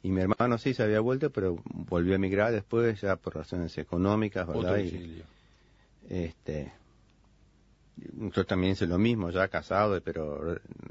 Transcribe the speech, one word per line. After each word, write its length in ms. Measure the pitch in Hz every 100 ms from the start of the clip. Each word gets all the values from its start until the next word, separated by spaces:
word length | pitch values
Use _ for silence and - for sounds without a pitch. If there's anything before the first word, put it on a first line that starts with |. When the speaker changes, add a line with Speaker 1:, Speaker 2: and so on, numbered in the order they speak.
Speaker 1:
Y 80 | 95
mi 100 | 95
hermano 360 | 92 107 120 117
sí 160 | 139
se 80 | 127
había 180 | 110 107
vuelto, 300 | 113 135 147
pero 280 | 110 92 85
volvió 480 | - 85 87 87 90
a 40 | 95
emigrar 360 | 95 98 110
después 480 | 110 - 117 117 104
ya 160 | 98 92
por 180 | - 80
razones 400 | 78 90 82 -
económicas, 680 | 76 87 98 107 107 98 82
¿verdad? 260 | 76 90
Speaker 2:
Otro 60 | 101
Speaker 1:
Y, 60 | 90
Speaker 2:
exilio. 380 | 90 85 82 80 _ _ _ _ _ _ _ -
Speaker 1:
este, 640 | 92 82 - - 76 69 - _ _ _ _ _ _ _ _ _ _ _ - - - 101
yo 100 | -
también 280 | 95 92 92
hice 140 | 95 87
lo 120 | 90
mismo, 320 | 110 117 87
ya 180 | 90 95
casado, 520 | 85 - 95 107 92
pero 520 | 82 80 76 73 80
re-, 60 | 85 - - -